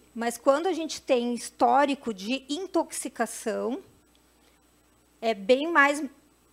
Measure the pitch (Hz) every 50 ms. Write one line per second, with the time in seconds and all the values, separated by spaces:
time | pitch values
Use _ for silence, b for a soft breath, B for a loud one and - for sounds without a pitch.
0 | _ _ - 226 233 233 233 - - 285 269 294 339 381 330 302 320 302 - -
1 | - - 269 240 240 240 240 226 - - - - - 240 247 277 294 269 277 -
2 | - 240 214 180 196 214 262 269 262 - 294 330 392 359 - 339 311 320 - -
3 | - 262 - - 233 214 - - - 233 202 202 202 220 254 392 - _ _ _
4 | _ _ _ _ _ _ _ b b b b b b _ _ _ _ _ _ _
5 | _ _ _ - 226 226 220 202 196 190 254 269 294 339 339 294 277 285 294 285
6 | 320 254 - _ _ _ _ _ _ _